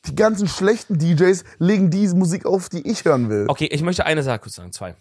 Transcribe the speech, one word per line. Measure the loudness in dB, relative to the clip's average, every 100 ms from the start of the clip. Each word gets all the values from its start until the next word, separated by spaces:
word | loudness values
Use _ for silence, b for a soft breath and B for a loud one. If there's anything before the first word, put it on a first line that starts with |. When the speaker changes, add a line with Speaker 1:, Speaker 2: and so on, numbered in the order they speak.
| -10
Speaker 1:
die |
ganzen | 0 0 2 -4
schlechten | 2 2 2 0 0
D | 2
Js | 4 4 2 B B
legen | 2 4 2
diese | 2 2
Musik | 2 0 0 -2
auf, | -2 -4
die | -10 -6
ich | -2
hören | 2 2 2
will. | -2 -2
Speaker 2:
Okay, | -2 -2
ich | -2
möchte | -4 -2 -2
eine | -2
Sache | -2 -4
kurz | -8
sagen, | -18 -18
zwei. | -14 -14 -14